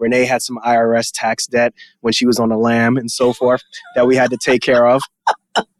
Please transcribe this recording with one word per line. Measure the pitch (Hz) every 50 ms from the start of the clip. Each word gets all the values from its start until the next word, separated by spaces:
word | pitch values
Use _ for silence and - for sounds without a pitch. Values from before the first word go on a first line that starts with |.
Renee | 117 117 123 127 127
had | 127 131 120
some | - - 123 117 113
I | 120 120 117
R | 117 113 117
S | 117 117 -
tax | - - - 113 113 - -
debt | - 123 120 120 120 - - - - _ _
when | - 117 110
she | - 123
was | 123 117 113
on | 117 113
the | 113 107
lam | 113 117 117 117 117 117 117 131
and | 117 117
so | - - 131 123
forth | 120 - 127 123 123 127 - _ - - - - -
that | 127 123 127
we | 131
had | 131 127 120
to | 123 110
take | - - 127 120 -
care | - 127 120 120 120
of. | 123 139 - - _ _ _ - - - _ _ _ - 262 - _ _